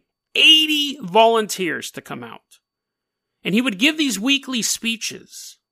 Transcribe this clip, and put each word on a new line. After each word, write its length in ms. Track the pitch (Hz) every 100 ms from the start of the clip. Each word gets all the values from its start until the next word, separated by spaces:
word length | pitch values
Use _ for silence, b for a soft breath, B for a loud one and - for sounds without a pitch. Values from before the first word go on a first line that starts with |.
| _ _ _
eighty 640 | - 302 311 311 302 285 285
volunteers 920 | 185 208 226 226 214 - 175 127 -
to 100 | -
come 220 | - 139
out. 360 | 117 104 _ _ _ _ _ _ _ _ _ _
And 100 | -
he 80 | 208
would 160 | 254 185
give 180 | 285 320
these 220 | 285 190
weekly 420 | 247 277 262 247
speeches 960 | - - 226 220 - - - - - - _